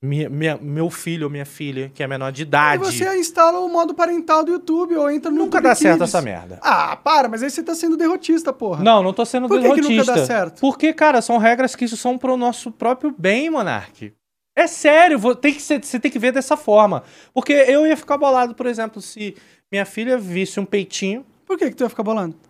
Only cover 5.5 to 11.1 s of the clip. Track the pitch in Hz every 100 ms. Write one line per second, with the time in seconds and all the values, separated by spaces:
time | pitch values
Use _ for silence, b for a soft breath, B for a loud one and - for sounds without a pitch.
5.5 | - 262 233 294 165 175 190 131 90 87
6.5 | 92 - - 151 151 285 311 247 220 269
7.5 | 269 330 330 339 320 330 370 - 320 320
8.5 | 262 214 156 202 220 185 196 233 247 247
9.5 | 202 247 285 294 226 240 247 135 233 170
10.5 | - 269 - 311 311 311